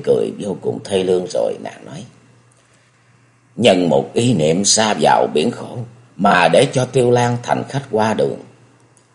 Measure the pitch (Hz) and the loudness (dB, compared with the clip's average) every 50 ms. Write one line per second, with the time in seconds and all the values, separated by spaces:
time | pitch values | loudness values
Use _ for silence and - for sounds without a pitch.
0 | - - 67 58 53 55 - - - 101 90 - - - 58 - - - 101 95 | 0 0 0 0 0 -4 -6 -8 -8 -8 -8 -6 -6 -8 -8 -8 -8 -4 -2 -2
1 | 92 92 92 90 90 85 - 62 57 52 50 - 55 50 - - 53 62 67 87 | 0 0 0 0 -2 -4 -4 -2 -2 -2 -4 -8 -12 -14 -16 -16 -18 -16 -16 -16
2 | 120 113 - _ _ _ _ _ _ _ _ _ _ _ _ _ _ _ _ _ | -16 -18 -20 _ _ _ _ _ _ _ _ _ _ _ _ _ _ _ _ _
3 | _ _ _ _ _ _ _ _ _ _ _ 92 117 113 95 90 90 82 67 69 | _ _ _ _ _ _ _ _ _ _ _ 2 2 4 4 4 2 2 2 2
4 | - - - 113 117 127 113 82 76 78 85 95 101 - - 110 110 107 101 76 | 0 0 -2 0 2 2 2 2 2 2 2 2 2 0 2 2 2 0 0 2
5 | 73 71 60 57 62 55 69 76 85 120 - - - - 76 - - - - - | 4 4 4 4 2 0 0 -2 -2 -2 -4 -6 -12 -12 -12 -12 -12 -14 -16 -20
6 | _ _ _ - 98 101 92 90 85 82 85 107 139 139 - 131 127 123 - 135 | _ _ _ 0 2 2 4 4 4 4 6 4 4 4 0 -2 -4 0 0 0
7 | 120 123 123 120 120 120 120 120 - - - - - - 135 135 139 - - 107 | 2 4 2 2 2 0 -2 -4 -4 -4 -4 -4 -4 -6 -8 -10 -6 -4 -2 0
8 | 107 110 104 73 69 67 52 50 - - - _ _ _ _ _ _ _ _ _ | 0 0 0 0 -2 -2 -4 -8 -14 -20 -20 _ _ _ _ _ _ _ _ _
9 | _ _ | _ _